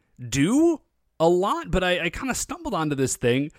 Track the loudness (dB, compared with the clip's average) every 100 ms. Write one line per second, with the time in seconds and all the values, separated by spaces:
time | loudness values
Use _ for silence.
0 | _ -16 -4 0 2 4 2 0 _ _
1 | _ 0 2 4 2 -2 -2 0 0 0
2 | -2 -4 -6 -6 -8 -10 -6 -4 -2 0
3 | -2 0 0 0 -2